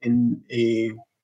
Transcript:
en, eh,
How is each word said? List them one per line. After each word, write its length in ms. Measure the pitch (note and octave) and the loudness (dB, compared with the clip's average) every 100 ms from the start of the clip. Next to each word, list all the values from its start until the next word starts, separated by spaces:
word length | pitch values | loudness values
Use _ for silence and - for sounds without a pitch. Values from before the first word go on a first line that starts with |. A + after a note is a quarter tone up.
en, 440 | A#2+ A#2+ A#2+ A#2+ - | 0 2 2 -2 -6
eh, 460 | B2 A#2 A2+ A2+ A2 - _ | -2 0 0 -2 -6 -16 _